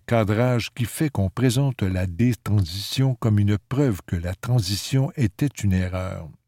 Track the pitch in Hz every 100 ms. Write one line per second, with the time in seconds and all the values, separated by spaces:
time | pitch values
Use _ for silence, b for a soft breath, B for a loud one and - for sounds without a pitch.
0 | - 117 104 107 127 120 - - 113 -
1 | 156 - 95 - 127 120 139 123 95 92
2 | 92 85 123 117 - 104 82 95 - -
3 | 135 123 117 104 101 104 - 127 143 90
4 | - 90 87 92 120 123 95 101 - 135
5 | 135 - 113 - 143 - 101 92 90 92
6 | 92 92 80 -